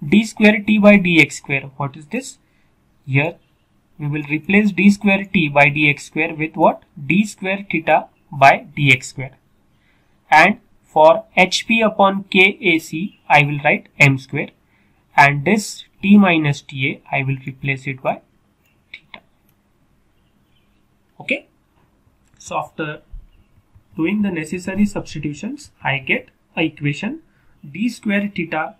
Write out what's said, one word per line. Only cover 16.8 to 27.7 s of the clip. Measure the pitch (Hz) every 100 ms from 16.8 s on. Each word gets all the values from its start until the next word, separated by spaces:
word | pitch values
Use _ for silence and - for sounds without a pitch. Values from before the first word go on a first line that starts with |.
| 135 - -
A, | 143
I |
will | 135 135 143
replace | 131 139 131 139
it | 135
by | 147 202 _ _ _ _ _ _ _
theta. | - _ - _ _ _ _ _ _ _ _ _ _ _ _ _ _ _ _ _ _ _ -
Okay. | - 285 - _ _ _ _ _ _ _ _ _
So | - -
after | - - 151 156 _ - - _ _ _ _ _ _ -
doing | 165 208
the | 202
necessary | 165 156 180 190 190 208
substitutions, | 185 - 156 147 147 214 294 - _
I | 143 135
get | 135 220 - _ _ -
a |
equation | 160 - 143 143 208 320 _ _ _ _ 147